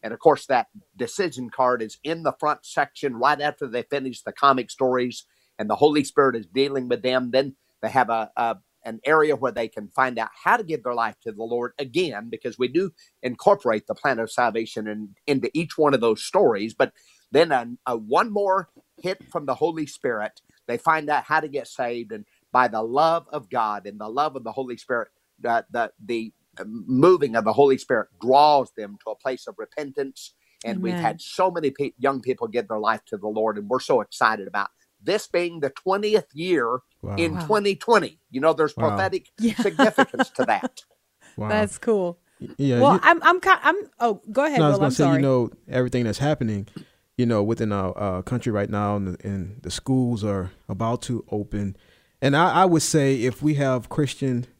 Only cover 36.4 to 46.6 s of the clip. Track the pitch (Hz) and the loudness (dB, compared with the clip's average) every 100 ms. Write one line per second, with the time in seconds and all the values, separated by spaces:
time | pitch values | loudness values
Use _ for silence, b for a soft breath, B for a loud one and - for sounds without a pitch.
36.4 | 180 165 117 127 _ _ 104 101 165 175 | 0 2 2 -2 _ _ -8 -2 -2 -2
37.4 | 160 208 202 190 - 220 131 _ _ 127 | 0 0 2 -2 4 4 4 _ _ 0
38.4 | 156 156 151 - 156 - 190 185 _ - | 2 2 0 0 -2 0 -2 -2 _ -2
39.4 | 226 220 208 165 247 - - - 254 - | -2 0 -2 4 4 4 0 0 -4 0
40.4 | 123 101 247 - _ _ _ _ b - | 0 0 -2 -12 _ _ _ _ b -8
41.4 | 107 214 208 - - 208 180 175 _ _ | -2 0 -2 -4 -2 0 -2 -6 _ _
42.4 | - - 139 120 277 175 302 339 330 349 | -18 -2 0 6 6 6 4 6 4 4
43.4 | 381 370 294 381 403 _ 233 208 - 214 | 4 4 4 0 -6 _ -2 -2 -4 0
44.4 | 302 277 151 127 143 127 143 139 139 127 | 2 4 4 4 2 4 4 4 4 2
45.4 | 117 - - 127 127 123 117 101 143 151 | 0 -6 -6 -2 0 0 -2 0 0 0
46.4 | 117 101 | -2 -4